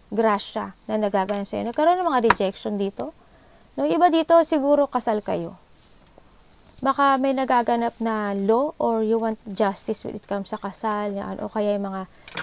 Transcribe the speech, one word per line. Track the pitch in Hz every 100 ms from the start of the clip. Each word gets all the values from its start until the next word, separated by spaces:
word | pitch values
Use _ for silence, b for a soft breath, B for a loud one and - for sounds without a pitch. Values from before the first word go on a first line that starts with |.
| _
grasya | 208 220 196 - 220 196 - -
na | 220
nagagano | 208 196 190 202 196
sa | 208
inyo. | 208
Nagkaroon | 240 311 359
ng | 349
mga | 262 226
rejection | - 196 - 220 208
dito. | 196 - 262 - b b b b b -
No, | 285
iba | 330 349
dito, | 320 320 330
siguro | 311 311 277 285 277
kasal | 254 233 214
kayo. | 202 170 170 180 - - - - - - - - - - - -
Baka | 262 269 277 269
may | 269
nagaganap | 262 254 254 233 233 233 -
na | 226 214 202 196
law | 196 233 294 -
or | 233 226
you | 220 226
want | 220 220 220
justice | 190 208 196 - 214
when | - 208
it | -
comes | 202 196
sa | 214
kasal, | 196 - 220 208 208 196
yan, | 196 190
o | 208
kaya | 220 208 202
yung | 202
mga, | 190 190 B B B